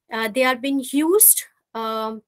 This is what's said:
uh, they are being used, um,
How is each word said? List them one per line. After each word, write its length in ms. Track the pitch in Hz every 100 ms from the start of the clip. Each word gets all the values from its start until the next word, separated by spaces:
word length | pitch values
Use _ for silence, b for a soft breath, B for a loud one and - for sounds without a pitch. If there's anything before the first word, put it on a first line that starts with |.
| -
uh, 140 | 226 226
they 160 | 254
are 120 | 254 254
being 280 | 277 277 254
used, 540 | 277 320 403 - - - _ _
um, 480 | 220 220 220 220 220